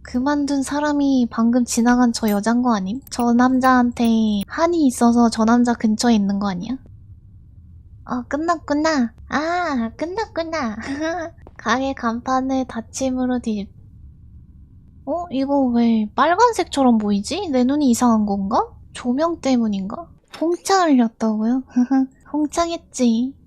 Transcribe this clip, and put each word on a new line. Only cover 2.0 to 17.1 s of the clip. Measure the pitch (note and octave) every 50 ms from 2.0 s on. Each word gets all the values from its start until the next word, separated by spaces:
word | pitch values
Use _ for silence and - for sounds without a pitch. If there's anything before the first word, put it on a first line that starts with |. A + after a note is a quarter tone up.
| B3+ A#3
저 | A3+ - - G#3+
여잔 | G#3 G3+ G3+ A3 A#3 A#3+ B3
거 | B3 A#3
아님? | G3+ F#3 F#3 A3 C4+ - -
저 | - - A#3+ A#3+ A#3
남자한테 | A#3+ B3 C4 C4 B3+ B3+ C4 B3+ B3+ A#3+ A#3+ A#3+ - A#3+ A#3 A3+ A3 A3 G#3+ G#3 G3+ G3
한이 | - - - E4 F4 F4 E4+ D4+
있어서 | C4 A#3+ - A#3+ A#3 A#3 A#3+ A#3+ A3+
저 | - A3+ A3
남자 | A3 A#3+ B3 A#3+ B3 A#3
근처에 | - - A3 G#3+ G#3+ - A#3+ A#3
있는 | G#3+ G3+ G3 G3+ G3
거 | G#3 G3+
아니야? | F#3 F3 F3+ - B3+ C4+ - - - - - - - - - - - - - - - - - - - - - - - - -
어, | - - B3 A#3+
끝났구나. | - C#4 D4 D#4+ E4+ E4+ D#4+ - - C#4+ D4 D#4 D#4+ D#4+ C#4 A#3+ A3+ - - - -
아, | - B3+ D#4 E4 F4 F4+ F4+ D#4+ C#4+ A#3+ A3+ A3+ A3+
끝났구나. | - D4+ E4+ F#4 G#4+ G#4+ - - D#4+ E4 D#4+ E4 D#4 C4+ A3+ G#3
<laughs> | G#3+ - C#4 C#4 C#4+ D#4 D#4+ E4+ F4+ E4 E4+ - - - - -
가게 | - - A3+ A3+ C4 C4+ C4+ C4+
간판을 | - - A#3 A3+ A#3+ - - C4 C4 C4 C4 C4+ C4 B3+
닫힘으로 | B3 - A#3 A3+ - - - C4+ C4 B3+ B3+ B3+ B3+ B3+ B3
뒤집-, | - A#3 G#3+ G#3 G3 - - - - - - - - - - - - - - - - - - - - - - - - - - - -
어? | - D4+ E4+ F4 -
이거 | - C4+ C4+ C4+ C#4 C#4+ C4+
왜 | B3 A#3+ A#3 A#3 A#3 A3+ A3 G#3+ G#3 -
빨간색처럼 | - C4+ D#4 F4 F#4+ A#4 B4 A4 - E4+ - - C#4+ C4+ B3 A#3
보이지? | A3 G#3+ G#3